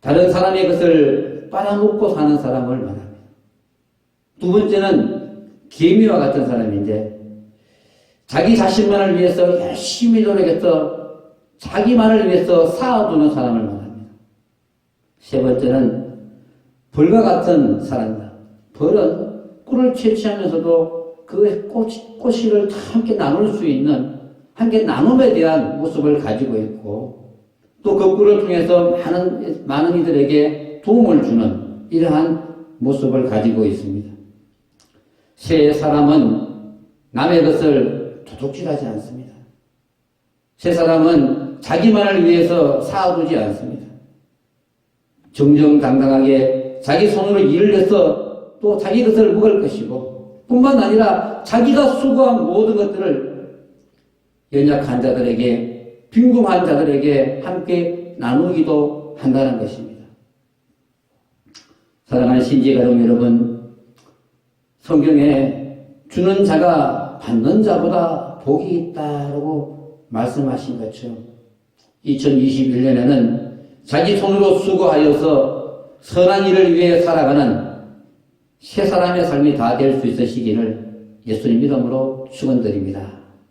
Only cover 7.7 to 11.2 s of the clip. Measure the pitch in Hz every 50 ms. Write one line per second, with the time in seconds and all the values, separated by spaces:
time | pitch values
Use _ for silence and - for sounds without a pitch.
7.7 | _ _ _ _ _ _ _ _ _ _ _ _ - 156 165 196 226 - 196 190
8.7 | 190 220 208 202 202 202 196 190 175 170 180 180 170 180 180 175 180 175 175 180
9.7 | - - - - - - 240 233 226 220 208 202 196 190 175 165 165 - - 175
10.7 | 160 156 - - - - - - - -